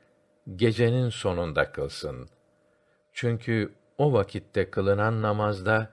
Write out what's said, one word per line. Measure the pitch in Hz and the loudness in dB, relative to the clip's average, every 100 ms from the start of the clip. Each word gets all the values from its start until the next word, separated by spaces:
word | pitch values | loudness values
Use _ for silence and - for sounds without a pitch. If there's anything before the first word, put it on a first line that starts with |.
| _ _ _ _ - 90 | _ _ _ _ -16 0
gecenin | 117 110 117 127 123 | 2 4 2 2 -2
sonunda | - 101 87 85 71 - | -2 -2 -2 0 0 -2
kılsın. | - 69 - 76 64 62 _ _ _ _ _ _ _ _ | -4 -8 -6 -10 -10 -14 _ _ _ _ _ _ _ _
Çünkü | - 123 113 117 113 - - _ - | -4 -4 -2 -2 -2 -2 -8 _ 0
o | 143 | 2
vakitte | 117 95 101 - 101 90 | 4 0 -6 -4 -2 -2
kılınan | - 98 101 110 113 | 0 2 2 2 0
namazda | 107 104 104 98 95 110 110 | 0 0 0 0 2 2 0